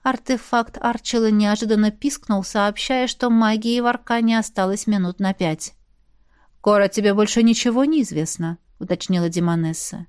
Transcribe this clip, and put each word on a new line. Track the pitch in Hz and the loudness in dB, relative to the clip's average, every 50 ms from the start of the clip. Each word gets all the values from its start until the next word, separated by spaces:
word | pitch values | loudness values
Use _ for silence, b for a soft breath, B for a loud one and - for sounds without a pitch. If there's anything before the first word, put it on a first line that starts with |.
Артефакт | _ 269 254 262 - - 262 226 - - - 233 226 - - - | _ -2 -2 -2 -2 -4 -4 -4 -2 -2 -2 -2 -2 -2 -8 -4
Арчила | - 233 226 226 _ - - 233 226 220 | -4 -4 -4 -4 _ -2 0 0 2 4
неожиданно | 214 208 208 208 208 214 220 214 220 208 214 214 | 4 4 4 2 0 0 0 0 2 2 2 0
пискнул, | 214 - - 185 - - - - 214 196 185 | 0 -2 -4 -4 -4 -6 -4 -2 -2 -2 -2
сообщая, | - - 214 202 208 208 - - - 262 254 254 | -2 -2 0 0 0 -2 -4 -4 -2 -2 0 0
что | 240 - - - 247 | -2 -4 -4 0 2
магии | 226 226 226 214 220 220 220 233 240 240 | 4 4 4 2 0 0 0 0 0 2
в | 240 | 0
Аркане | 240 247 240 _ - 233 233 233 226 226 226 | 0 -2 -2 _ -4 -2 0 2 2 2 0
осталось | 220 - - - 190 185 196 208 - | -2 -2 -2 -2 -2 -2 -2 -4 -2
минут | 220 208 196 180 175 180 - | -2 -2 0 -2 -4 -4 -2
на | 196 190 190 | -2 -2 -2
пять. | - 185 165 156 156 - - - _ _ _ _ _ _ _ _ _ _ _ _ _ _ _ _ _ | -2 -2 -2 -2 -4 -8 -16 -16 _ _ _ _ _ _ _ _ _ _ _ _ _ _ _ _ _
«Кора, | - 214 208 202 202 | 2 4 4 4 4
тебе | 196 - 226 202 208 196 | 2 0 0 0 2 4
больше | 208 214 208 - 233 226 | 2 2 2 2 4 4
ничего | 226 226 226 - 247 226 254 277 | 4 4 4 0 0 2 2 2
не | 294 320 311 | 2 2 0
известно?» | 240 - 156 151 160 160 - - 170 165 170 - _ _ _ _ | 0 -2 -2 -4 -4 -4 -4 -6 -6 -6 -6 -10 _ _ _ _
уточнила | - - 175 170 - - 185 175 170 170 | -6 -6 -6 -6 -2 -2 0 0 0 0
Демонесса. | 170 175 175 170 170 165 165 160 160 - - - - 175 175 | -2 0 0 0 0 0 -2 -4 -4 -6 -10 -12 -12 -14 -16